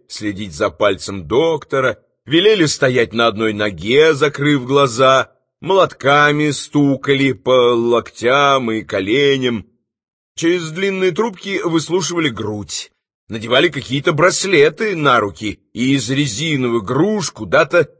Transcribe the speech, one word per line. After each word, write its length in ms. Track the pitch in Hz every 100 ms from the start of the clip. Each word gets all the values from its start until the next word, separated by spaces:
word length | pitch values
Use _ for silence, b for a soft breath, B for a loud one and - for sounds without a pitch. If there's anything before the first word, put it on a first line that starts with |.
| -
следить 460 | - 107 95 104
за 160 | 73 101
пальцем 560 | - 104 98 - 98 76
доктора, 760 | 117 165 156 - 139 127 107 _ _ -
велели 400 | 160 202 214 151
стоять 480 | - 131 123 113
на 140 | 110 117
одной 260 | 104 110
ноге, 600 | 104 107 87 98 135 160
закрыв 520 | 147 147 143 147 143 123
глаза, 680 | 143 139 113 131 135 110 _ _ _
молотками 880 | 143 190 160 - 135 143 147 147 151
стукали 800 | 135 - 147 143 131 - 139 135
по 420 | 120 131 127 120
локтям 1000 | 120 117 117 107 - 113 139 143 135 117
и 120 | 110
коленям. 840 | - 101 95 127 143 135 127 113 - _ _ _ _ _ _ -
Через 360 | 165 180 160
длинные 400 | 160 196 190 185
трубки 500 | 170 226 185 196 196
выслушивали 680 | 170 165 151 180 160 175 156
грудь, 640 | 113 107 107 98 - - _ _ _ -
надевали 400 | 107 113 123 170
какие-то 440 | 139 110 139 160
браслеты 840 | 151 175 - 190 170 147 - 220 170
на 240 | 143 120
руки 420 | 104 - 107 - _
и 220 | - 127 139
из 140 | 110
резиновых 760 | 135 147 101 160 143 127 117
груш 480 | 95 127 196 214 151
куда-то 580 | - 107 151 160 175 143